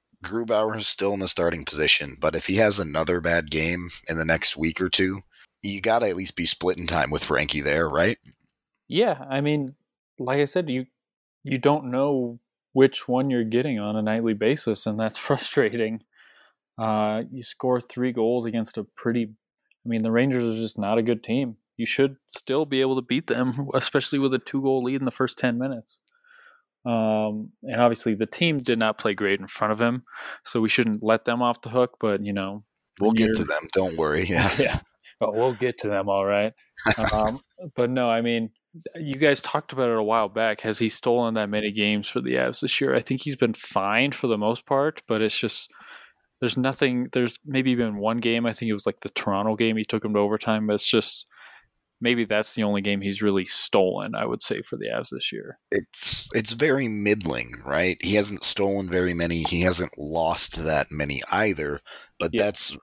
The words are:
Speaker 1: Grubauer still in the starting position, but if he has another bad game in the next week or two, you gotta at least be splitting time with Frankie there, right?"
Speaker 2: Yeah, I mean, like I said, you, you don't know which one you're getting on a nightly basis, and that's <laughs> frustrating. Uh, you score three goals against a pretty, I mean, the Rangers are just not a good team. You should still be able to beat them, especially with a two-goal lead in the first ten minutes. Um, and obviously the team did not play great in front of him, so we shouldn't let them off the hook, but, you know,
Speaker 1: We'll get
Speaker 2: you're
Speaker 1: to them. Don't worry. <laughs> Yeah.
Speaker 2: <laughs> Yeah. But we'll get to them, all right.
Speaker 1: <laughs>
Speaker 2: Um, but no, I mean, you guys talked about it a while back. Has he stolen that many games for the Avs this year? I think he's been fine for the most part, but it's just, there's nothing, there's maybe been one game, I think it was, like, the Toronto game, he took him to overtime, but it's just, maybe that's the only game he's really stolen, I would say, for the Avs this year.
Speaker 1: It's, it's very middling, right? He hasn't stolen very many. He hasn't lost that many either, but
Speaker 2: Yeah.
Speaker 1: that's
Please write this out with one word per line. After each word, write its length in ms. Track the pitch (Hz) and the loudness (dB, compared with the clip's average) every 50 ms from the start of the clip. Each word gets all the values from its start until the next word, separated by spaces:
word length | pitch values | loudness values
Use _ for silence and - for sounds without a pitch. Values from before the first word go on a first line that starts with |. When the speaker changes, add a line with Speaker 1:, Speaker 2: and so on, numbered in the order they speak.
| _ _ _ _ - | _ _ _ _ -12
Speaker 1:
Grubauer 580 | - - 117 117 110 110 107 110 110 110 110 | -6 -6 -4 -2 0 2 2 2 0 -2 -2
still 320 | 101 - - - 98 98 101 | -2 -2 0 0 0 0 0
in 60 | 98 | 0
the 80 | 95 90 | -2 -2
starting 380 | - - 85 85 85 80 71 | 0 2 2 0 0 -2 -6
position, 520 | - 76 73 76 73 - - 76 71 64 67 | -6 -2 0 2 4 4 2 2 -4 -6 -2
but 160 | 76 78 78 | -2 0 0
if 120 | 80 - - | 0 -2 0
he 80 | 92 | 2
has 240 | 104 113 107 98 101 | 4 4 4 4 0
another 420 | 92 76 71 80 80 78 90 87 | -2 -2 -2 -2 0 0 0 0
bad 300 | 78 85 85 85 80 73 | 0 0 0 0 0 -2
game 380 | 76 78 78 82 87 90 90 87 - - - - | -2 -2 0 0 -2 -4 -6 -10 -14 -14 -10 -6
in 80 | 82 80 | -4 -2
the 80 | 80 | 0
next 320 | 80 80 80 - - - 71 | 0 0 2 2 0 0 0
week 240 | 80 82 82 - | -2 -2 0 -2
or 80 | 92 90 | -2 0
two, 320 | - - 95 92 98 95 - _ _ _ - _ _ _ | 2 2 2 0 0 -4 -10 _ _ _ -20 _ _ _
you 200 | - 101 98 98 | -6 -6 -6 -2
gotta 260 | 95 110 110 120 120 101 | 0 2 2 2 2 0
at 60 | 87 | 0
least 200 | 90 98 - - | -2 -4 -6 -4
be 100 | - 85 | -2 -2
splitting 420 | 78 - - 85 92 90 87 87 78 | -2 0 0 0 0 0 0 -2 -2
time 220 | 87 80 67 67 | 0 0 0 0
with 120 | 76 73 - | 0 -4 -2
Frankie 380 | - 76 65 76 - - 76 | 0 0 0 0 0 -2 0
there, 260 | 69 71 71 80 85 76 | 0 2 2 2 0 0
right?" 280 | 69 78 85 107 117 - _ - _ _ _ _ _ _ _ _ _ _ _ - | 2 2 2 2 0 -2 _ -20 _ _ _ _ _ _ _ _ _ _ _ -6
Speaker 2:
Yeah, 360 | - 175 233 226 156 131 135 139 | -2 0 0 0 0 -4 -6 -4
I 120 | 131 139 | -2 0
mean, 340 | 143 147 151 147 139 131 143 _ _ _ _ _ _ _ _ - | 0 2 0 0 -2 -4 -8 _ _ _ _ _ _ _ _ -8
like 200 | 131 123 135 143 | -4 -2 0 2
I 60 | 147 | 0
said, 240 | 139 - 185 175 151 | 2 0 -2 -2 0
you, 160 | 127 127 127 - _ _ _ _ _ _ _ _ _ _ _ | -2 -4 -4 -6 _ _ _ _ _ _ _ _ _ _ _
you 140 | - 131 127 | -4 -4 2
don't 340 | - 143 147 151 139 123 | 4 2 2 2 0 -2
know 480 | 123 131 139 147 143 131 123 120 120 120 - _ _ _ _ _ _ | -2 0 0 2 2 0 -2 -4 -6 -10 -18 _ _ _ _ _ _
which 340 | 131 135 131 - - - - | 6 6 6 6 0 -4 -2
one 220 | 127 127 135 139 | 0 0 2 2
you're 140 | 127 120 113 | 2 0 0
getting 360 | 110 113 120 131 151 123 107 | 2 2 0 2 0 -2 -2
on 160 | 104 104 107 | -2 -2 -2
a 60 | 110 | 0
nightly 320 | 107 107 110 113 117 113 110 | 0 0 0 0 0 0 0
basis, 520 | 104 107 113 156 151 - 117 107 - - | 2 2 2 2 2 0 -2 -2 -2 -2
and 140 | 110 107 107 | -4 -2 -2
that's 180 | 110 110 - - | -4 -4 -4 -6
<laughs> 100 | - - | 0 0
frustrating. 720 | 143 131 - - - 147 123 107 104 117 110 110 113 107 - _ _ _ - - _ _ _ _ _ _ _ _ _ - | 0 0 0 0 2 2 2 2 2 0 -2 -2 -2 -6 -10 _ _ _ -20 -20 _ _ _ _ _ _ _ _ _ -4
Uh, 460 | 113 110 107 107 107 107 107 113 117 - | -2 0 0 2 2 0 0 -2 -4 -8
you 100 | 127 131 | -10 -12
score 380 | 117 - - - - 127 127 123 | -12 -12 -10 -4 0 0 0 0
three 320 | 120 - - 123 123 127 | -2 -6 -6 -4 -2 -2
goals 340 | 120 123 110 117 123 123 113 | 0 2 2 2 2 0 -2
against 320 | 117 110 117 110 - - 113 | -2 -2 -2 -4 -4 -6 -8
a 60 | 101 | -10
pretty, 400 | - _ - - 120 117 120 117 107 110 _ _ _ _ _ _ _ _ _ _ | -10 _ -6 -4 -2 0 0 -2 -4 -6 _ _ _ _ _ _ _ _ _ _
I 20 | 120 | -4
mean, 140 | 117 113 110 | -2 0 0
the 80 | 113 | 2
Rangers 320 | 113 117 131 139 127 123 117 117 110 | 2 4 4 4 2 2 0 0 0
are 60 | 113 | -2
just 160 | 113 107 - - | -4 -4 -4 -4
not 200 | 104 101 110 117 | -2 0 2 2
a 60 | 110 | 2
good 200 | 117 120 107 - | 2 0 -2 -2
team. 320 | - 113 131 139 123 107 - _ _ _ - | -2 -2 -2 -2 -2 -6 -12 _ _ _ -6
You 80 | 117 | -4
should 320 | - - - 135 139 139 - _ _ | -2 2 2 2 2 0 -4 _ _
still 380 | - - - - 131 147 156 | -10 -8 -4 -2 -2 0 0
be 160 | 143 139 131 | 0 0 2
able 140 | 135 131 135 | 2 2 2
to 60 | 131 | 0
beat 260 | 123 - 123 139 - - | 0 0 -2 -2 0 -2
them, 400 | 123 - 127 127 117 123 139 139 - | 0 0 0 0 0 -2 -4 -2 0
especially 460 | 135 - - - 139 - - 147 139 | 0 0 2 0 0 0 0 0 2
with 140 | 135 135 131 | 2 2 2
a 60 | 123 | 0
two-goal 440 | - - - 139 135 135 135 131 123 | -2 -4 -4 -2 0 2 2 2 0
lead 180 | 123 135 139 | 0 -2 -2
in 40 | 135 | -2
the 60 | 127 | -4
first 260 | - - 131 127 - - | -2 0 -2 -2 0 0
ten 200 | - 123 117 120 | 0 0 0 0
minutes. 420 | 127 139 131 113 110 - - - _ _ _ _ _ _ - - - - - _ _ _ _ _ _ | -2 -4 -6 -8 -10 -16 -20 -20 _ _ _ _ _ _ -20 -20 -20 -20 -20 _ _ _ _ _ _
Um, 640 | 123 117 113 110 110 107 107 107 107 107 107 107 - - _ - | 0 0 2 2 2 2 2 2 0 -2 -4 -8 -10 -14 _ -10
and 180 | 131 117 117 | -6 2 4
obviously 320 | 120 120 117 - - 117 107 | 4 4 4 2 0 0 0
the 140 | 98 110 - | 0 -2 -4
team 300 | - - 170 170 156 139 | 0 0 2 2 2 0
did 200 | 120 127 120 113 | 2 2 2 4
not 220 | 113 110 107 - | 2 0 0 0
play 160 | - 110 101 | -2 -2 0
great 240 | 95 104 98 98 95 | 0 0 0 0 0
in 80 | 98 - | -2 -8
front 260 | - - 110 107 107 | -4 -2 0 0 2
of 80 | 104 | 2
him, 220 | 120 120 120 127 - - - - - - - - _ | 2 0 0 -2 -6 -10 -16 -16 -14 -14 -16 -14 _
so 160 | - - 117 | -4 0 0
we 80 | 113 107 | 2 2
shouldn't 340 | - - 117 113 104 107 113 | 2 2 2 2 0 0 2
let 220 | 107 110 110 - | 2 2 2 2
them 160 | - 120 120 | -2 0 2
off 200 | 123 120 120 - | 2 0 0 -2
the 80 | - 120 | -6 -2
hook, 280 | 113 127 123 123 - _ | 0 2 2 2 0 _
but, 240 | - 107 101 101 104 | -2 0 0 0 -2
you 100 | 104 101 | -2 -4
know, 300 | 101 95 95 101 110 110 _ _ _ _ _ _ - | -4 -4 -6 -8 -10 -14 _ _ _ _ _ _ 2
Speaker 1:
We'll 120 | 98 110 | 2 4
get 180 | 113 113 110 110 110 | 6 6 4 4 2
Speaker 2:
you're 0 | 107 | 2
Speaker 1:
to 60 | 82 | 0
them. 220 | 76 73 76 - - - | -2 -2 -4 -4 -2 0
Don't 240 | 95 95 90 82 80 | 0 0 0 0 0
worry. 260 | 80 76 76 80 90 | 0 2 2 0 0
<laughs> 60 | 85 | 0
Yeah. 240 | 90 82 92 95 - | 0 2 2 2 2
Speaker 2:
<laughs> 40 | - | 2
Yeah. 200 | 135 110 - - - _ _ _ _ - - _ | 0 0 0 -4 -6 _ _ _ _ -20 -6 _
But 140 | 113 107 104 | -4 -2 0
we'll 200 | 110 120 131 123 | 2 2 0 0
get 240 | 104 123 123 117 - | 0 -2 -2 -2 -2
to 80 | - 104 | -4 -2
them, 220 | 104 98 98 101 | -2 -2 0 0
all 160 | 98 98 98 | 2 2 2
right. 280 | 98 101 101 104 110 - _ _ _ _ - - | 2 2 2 2 0 -4 _ _ _ _ -4 0
Speaker 1:
<laughs> 280 | 110 107 110 113 110 107 | 0 0 2 0 0 2
Speaker 2:
Um, 260 | 107 107 107 120 139 - _ _ - 185 156 - | 2 2 0 -2 -4 -10 _ _ -16 -16 -10 -2
but 140 | - 123 120 | -2 0 0
no, 200 | 127 131 123 117 | 2 0 2 2
I 120 | 113 113 | 2 2
mean, 280 | 117 117 117 117 113 110 - _ _ _ _ 165 - - - | 2 0 0 0 -2 -4 -8 _ _ _ _ -20 -20 -16 -12
you 200 | 170 156 143 135 | -8 -6 -6 0
guys 260 | 135 156 147 139 - | 2 4 4 4 4
talked 300 | - - - 147 - - | 0 -2 -2 -4 -4 -4
about 180 | 135 135 127 120 | -4 0 0 2
it 60 | 117 110 | 2 2
a 60 | 107 | 2
while 240 | 104 113 113 107 98 | 2 2 2 2 0
back. 320 | 98 110 113 110 107 - | 0 0 0 0 0 0
Has 160 | - 110 104 - | -2 -4 0 0
he 100 | 113 110 | 0 0
stolen 460 | - - - 127 117 123 120 113 113 | -2 -2 0 2 2 2 2 0 0
that 140 | 110 107 101 | 0 -2 0
many 220 | 107 107 107 104 | -2 -2 -2 -2
games 380 | 101 107 104 104 107 104 104 - | 0 2 2 2 2 0 -2 -2
for 100 | - 123 | -4 -4
the 140 | 127 123 127 | -2 0 0
Avs 260 | 127 127 123 123 - | 2 2 0 0 -2
this 200 | 151 135 - - | -2 -2 0 0
year? 120 | 139 135 131 | 0 2 2
I 60 | 120 | 2
think 220 | - - 135 127 | 2 0 -4 -4
he's 160 | - 151 135 - | -2 -6 -2 0
been 160 | 127 117 110 | 0 0 0
fine 580 | - - - - 101 95 101 104 117 131 143 | -2 -8 -4 -2 -2 0 2 2 2 2 2
for 160 | 135 - - 123 | 0 -2 0 0
the 100 | 113 104 | 0 2
most 280 | 104 107 117 - - | 2 0 0 -2 -2
part, 360 | - 139 135 139 156 - - - - | 0 0 2 2 0 -2 -6 -4 -2
but 140 | 113 107 | 0 2
it's 160 | 110 107 - - | 2 0 0 0
just, 320 | - 110 - - - - - - - - - - - - _ _ _ _ _ _ | -2 -2 -2 -4 -6 -8 -12 -20 -20 -20 -20 -20 -20 -20 _ _ _ _ _ _
there's 160 | 127 117 - 131 | -4 -2 0 0
nothing, 500 | 127 135 131 - 147 131 123 123 123 123 - | 0 0 2 2 2 2 2 0 -2 0 0
there's 260 | 131 123 117 - - - | 0 0 0 -2 -6 -10
maybe 280 | 147 135 131 131 131 123 | -2 -2 0 2 2 2
been 200 | 120 117 110 104 101 | 2 0 -2 -2 -2
one 200 | 101 110 113 120 | -2 -2 -2 0
game, 280 | 117 117 117 117 117 | 0 0 0 2 0
I 60 | 117 | -2
think 180 | 107 - 120 113 | -2 -2 -2 -2
it 40 | 107 | -2
was, 120 | 101 - | -2 -2
like, 140 | 107 - - | -4 -4 -4
the 100 | - 101 | -10 -8
Toronto 460 | - - - 104 98 98 104 110 110 | -8 -4 -2 -2 -2 0 0 0 0
game, 220 | 107 117 113 110 110 | 2 2 2 2 0
he 80 | 107 | -2
took 180 | - - 110 - | -2 -4 -4 -2
him 100 | 107 104 | 0 2
to 60 | 104 | 2
overtime, 480 | 104 101 107 107 - 117 110 107 107 104 | 2 2 0 -2 0 0 0 0 0 0
but 60 | 104 | 0
it's 160 | 104 - - | 0 0 2
just, 360 | - 113 - - - - - - _ - - - - - _ _ _ _ _ _ _ _ | 2 2 2 0 -4 -8 -10 -14 _ -20 -20 -20 -20 -20 _ _ _ _ _ _ _ _
maybe 240 | 120 120 123 120 113 | 0 0 2 2 2
that's 280 | 101 107 107 107 - - | 2 0 0 0 0 -2
the 100 | - 107 | -2 0
only 180 | 104 101 101 | 0 0 0
game 180 | 98 101 101 98 | 0 0 -2 -2
he's 220 | 98 101 98 101 | -2 -4 -4 0
really 240 | 107 104 98 95 92 | 0 2 2 0 0
stolen, 680 | - - - - - - 104 95 92 92 95 101 104 - | -2 -2 -2 -2 2 2 4 4 4 2 -2 -6 -6 -6
I 120 | 107 110 | -4 -4
would 160 | 117 120 - - | -4 -4 -4 -2
say, 180 | - - 98 | -4 -4 -6
for 140 | - - - | -6 -8 -10
the 120 | - 52 55 | -8 -6 -4
Avs 200 | 58 57 - - | -4 -4 -4 -6
this 200 | - - - - | -8 -6 -6 -6
year. 260 | - 55 52 - - - _ _ | -6 -8 -12 -14 -18 -20 _ _
Speaker 1:
It's, 560 | - - - - - - - - - - - - - | -4 -4 -4 -4 -4 -2 0 0 0 0 -2 -2 -2
it's 180 | 117 107 - | -2 -2 -2
very 380 | 117 117 147 156 135 139 131 113 | 0 0 2 2 2 2 0 -2
middling, 640 | 107 104 101 104 107 107 92 80 65 60 60 58 - 58 58 | -4 -2 2 2 2 2 2 -2 -2 -2 -4 -6 -10 -12 -6
right? 320 | 65 71 78 90 92 90 - | -2 0 2 2 2 0 0
He 140 | - 90 101 | -2 2 2
hasn't 280 | 104 101 101 101 92 - | 2 2 2 -2 -2 -2
stolen 460 | - - - 98 98 98 98 95 90 | -2 0 2 0 0 0 -2 -2 0
very 240 | 87 90 90 90 87 | 0 2 2 2 0
many. 300 | 85 85 85 85 82 78 | 0 0 0 0 0 0
He 180 | - 85 85 | 0 0 2
hasn't 360 | 90 92 90 87 87 - - - | 4 4 4 2 2 0 -6 -10
lost 640 | 73 73 80 82 80 80 87 - - - - - 80 | -10 -4 -2 0 0 0 0 0 -2 -2 -4 -4 -2
that 260 | 78 78 71 69 - | 0 0 0 0 -2
many 300 | 76 76 73 71 69 67 - - | -2 -4 -4 -4 -4 -6 -4 -2
either, 480 | - 98 110 107 92 76 76 73 73 71 - - - - - - _ _ | 0 0 0 0 0 -2 -2 -4 -4 -6 -8 -14 -20 -20 -20 -20 _ _
but 120 | 85 85 - | -4 -2 0
Speaker 2:
Yeah. 100 | 113 101 | 0 0
Speaker 1:
that's 320 | 104 101 - - - - - | 0 0 0 -2 -2 -2 -6